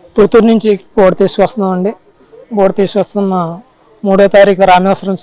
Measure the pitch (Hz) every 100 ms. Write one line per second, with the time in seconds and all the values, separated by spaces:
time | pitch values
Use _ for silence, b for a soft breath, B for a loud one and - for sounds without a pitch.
0 | _ - 202 233 226 226 214 196 _ -
1 | 190 - 190 - 180 220 190 185 196 -
2 | _ _ _ - - 214 190 185 190 208
3 | 175 202 196 185 165 175 - _ _ _
4 | 202 196 196 202 202 185 190 180 190 -
5 | 190 190